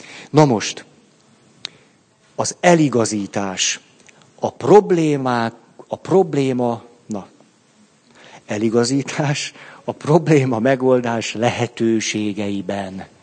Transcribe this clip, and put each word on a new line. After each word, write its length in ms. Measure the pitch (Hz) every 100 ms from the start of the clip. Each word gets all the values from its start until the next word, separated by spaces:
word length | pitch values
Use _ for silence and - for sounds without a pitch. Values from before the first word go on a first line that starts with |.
| - - -
Na 140 | 139
most, 400 | 147 110 - - - _ _ _ _ _ _ _ - - _ _ _ _ _
az 220 | - - -
eligazítás, 1200 | 180 170 147 120 107 107 98 104 98 92 - - - _ _ _ _
a 180 | _ 113
problémák, 1000 | - 120 202 180 175 156 143 131 120 113 - _ - -
a 100 | -
probléma, 880 | - 180 175 143 131 123 123 113 - - -
na, 200 | 104 92 _ _ _ _ _ _ _ _ - - - -
eligazítás, 1040 | 107 110 117 120 139 135 - 143 147 - - - - -
a 40 |
probléma 680 | - 139 165 151 151 131 113
megoldás 760 | 123 131 131 127 120 117 -
lehetőségeiben. 1700 | 107 120 - 117 - 113 110 - 107 107 101 101 101 90 101 95 95 95 _